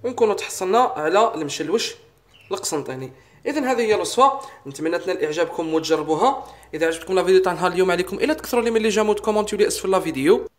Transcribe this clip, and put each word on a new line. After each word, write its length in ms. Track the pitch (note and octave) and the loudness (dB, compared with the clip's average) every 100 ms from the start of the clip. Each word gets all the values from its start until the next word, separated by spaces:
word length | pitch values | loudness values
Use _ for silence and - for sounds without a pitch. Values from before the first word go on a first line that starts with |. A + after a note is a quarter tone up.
ونكونوا 300 | B3 B3 A3 | -6 0 0
تحصلنا 440 | G3+ - - F#3 A3 | 0 -6 -6 0 2
على 560 | B3+ - D3+ F#3+ A3+ | 2 0 2 4 2
المشلوش 600 | A3+ D3 - D3+ F#3+ - - _ _ _ _ - | 0 -6 -6 -2 -2 -4 -10 _ _ _ _ -10
القسنطيني. 640 | F#3 - D#3 C3 C3 C3 B2+ _ _ - | -8 -4 -6 -6 -10 -10 -16 _ _ -4
اذا 260 | D4 C4 | -2 0
هذه 80 | A#3+ | 0
هي 140 | A3 | 2
الوصفه، 460 | G3+ F3 - C#4 C4+ - - C#3 | 0 0 4 4 4 -10 -16 -16
نتمنى 320 | C#3 D#3+ E3+ | -6 -4 -2
تنال 260 | F3+ F3 | -2 -2
اعجابكم 500 | D3+ D3+ E3 - D#3+ | -2 -2 -2 -2 -2
وتجربوها. 800 | D#3+ D#3+ D#3 D3 D#3 B3 C4+ - - - | -2 0 0 0 2 2 0 -10 -20 -14
اذا 120 | D#3 E3 | -2 -2
عجبتكم 280 | E3 - | -2 -2
لا 100 | F#3+ | 0
فيديو 180 | F3 F#3+ | 4 4
تاع 100 | F#3+ | 4
نهار 200 | E3 F3+ | 0 0
اليوم 180 | E3+ F#3 | 2 2
عليكم 260 | F3 F3+ G3 | 2 -2 -2
الا 180 | C#4 | -2
تكثروا 280 | D4+ - B3 | -2 -2 0
لي 80 | A3+ | 2
من 120 | A3+ | 2
لي 60 | A3 | 2
جام 200 | G3+ G#3+ | 2 2
وتكومونتيو 500 | G#3 A3 G#3+ G#3 G3+ | 0 0 0 -2 0
لي 80 | G3+ | 0
اسفل 240 | - F#3+ | 0 0
لا 100 | F#3+ | 0
فيديو. 480 | E3 C3+ C#3 A3 - | 0 0 2 2 0